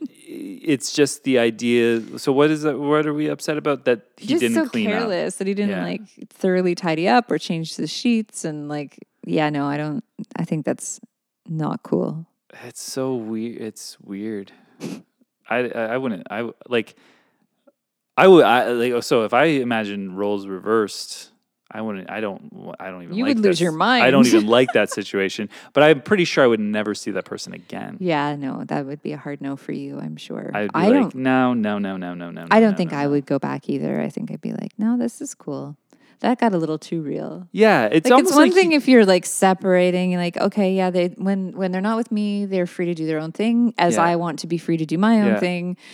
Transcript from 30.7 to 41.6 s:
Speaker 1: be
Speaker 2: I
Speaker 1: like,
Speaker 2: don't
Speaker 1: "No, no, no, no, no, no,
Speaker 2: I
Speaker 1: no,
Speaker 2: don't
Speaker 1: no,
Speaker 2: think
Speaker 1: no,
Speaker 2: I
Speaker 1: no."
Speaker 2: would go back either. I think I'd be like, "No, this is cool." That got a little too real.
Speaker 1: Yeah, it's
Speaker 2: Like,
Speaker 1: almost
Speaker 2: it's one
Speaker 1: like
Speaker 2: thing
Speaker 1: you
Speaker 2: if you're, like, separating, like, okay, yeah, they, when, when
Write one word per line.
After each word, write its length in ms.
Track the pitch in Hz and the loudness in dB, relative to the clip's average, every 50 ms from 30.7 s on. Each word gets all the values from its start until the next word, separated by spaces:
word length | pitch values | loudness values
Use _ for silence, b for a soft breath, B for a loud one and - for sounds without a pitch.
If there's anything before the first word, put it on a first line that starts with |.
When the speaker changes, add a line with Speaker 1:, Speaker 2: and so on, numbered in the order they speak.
Speaker 1:
be 80 | - 156 | 0 2
Speaker 2:
I 80 | 175 | 4
Speaker 1:
like, 60 | 208 254 285 240 - | 4 4 4 2 0
Speaker 2:
don't 40 | - | -2
Speaker 1:
"No, 380 | 131 131 131 131 131 127 127 123 | -2 0 2 2 4 2 2 2
no, 240 | 117 107 107 104 | 0 0 -2 -2
no, 200 | 101 101 95 95 | -2 -4 -6 -6
no, 160 | 92 90 87 90 | -6 -8 -10 -10
no, 180 | 87 87 87 | -10 -12 -12
no, 100 | 85 85 85 - | -12 -10 -2 4
Speaker 2:
I 100 | 202 226 | 4 6
Speaker 1:
no, 60 | 226 | 6
Speaker 2:
don't 60 | 214 | 4
Speaker 1:
no, 60 | 196 | 2
Speaker 2:
think 140 | - 180 160 156 | 0 -2 -2 -2
Speaker 1:
no, 40 | 143 | -2
Speaker 2:
I 40 | 143 | -2
Speaker 1:
no." 60 | 143 | 0
Speaker 2:
would 140 | 143 147 139 | 0 0 0
go 140 | - 143 135 | 0 -4 -2
back 280 | - 139 135 139 - - | -2 -4 -6 -6 -6 -6
either. 300 | 143 135 151 143 - - | -6 -4 -4 -4 -4 -4
I 80 | 147 147 | -4 -4
think 220 | - - - - | -6 -8 -10 -10
I'd 100 | - - | -10 -10
be 120 | - - - | -10 -10 -10
like, 180 | - - - _ | -8 -10 -12 _
"No, 200 | - 208 226 247 | -4 -2 -2 0
this 220 | 240 240 240 - - | 0 -2 -4 -6 -8
is 140 | - - - | -12 -12 -12
cool." 400 | _ - - 143 135 139 143 147 _ _ _ b b b b b b | _ -12 -10 -10 -10 -10 -12 -14 _ _ _ b b b b b b
That 180 | - - 254 - | -2 -2 0 2
got 140 | 247 233 196 | 2 2 2
a 20 | |
little 220 | 170 160 151 156 151 | 2 0 -2 -4 -6
too 220 | - - 175 165 | -6 -6 -6 -6
real. 480 | 156 139 - 156 156 - - 175 180 - | -6 -6 -6 -8 -8 -10 -12 -14 -14 -8
Speaker 1:
Yeah, 360 | - 185 214 220 190 143 110 104 | 2 4 6 6 6 4 4 4
it's 140 | - 165 160 | 4 4 6
Speaker 2:
Like, 80 | 254 247 | 8 6
Speaker 1:
almost 160 | 269 349 370 | 6 6 6
Speaker 2:
it's 60 | 285 | 6
one 100 | 285 311 | 6 6
Speaker 1:
like 60 | - 349 | 8 6
Speaker 2:
thing 180 | 381 370 339 | 6 4 6
Speaker 1:
you 60 | 311 | 4
Speaker 2:
if 100 | 285 - | 2 4
you're, 180 | 269 262 233 214 | 6 8 8 8
like, 200 | 190 185 180 180 | 8 6 2 2
separating, 880 | - - - 196 190 190 185 - 190 185 180 180 180 175 180 180 185 180 | -2 -2 2 2 2 2 2 2 2 4 4 4 4 2 2 0 0 0
like, 220 | 180 175 175 175 | 0 -2 -2 -2
okay, 360 | - - 196 - 214 196 185 190 | -2 -2 -2 0 0 0 2 2
yeah, 160 | 190 185 180 | 2 0 0
they, 200 | 175 185 175 180 - | 2 0 0 0 -2
when, 340 | - 185 190 196 190 190 180 - | -4 -2 -2 -2 -2 -2 -6 -6
when 160 | - | -4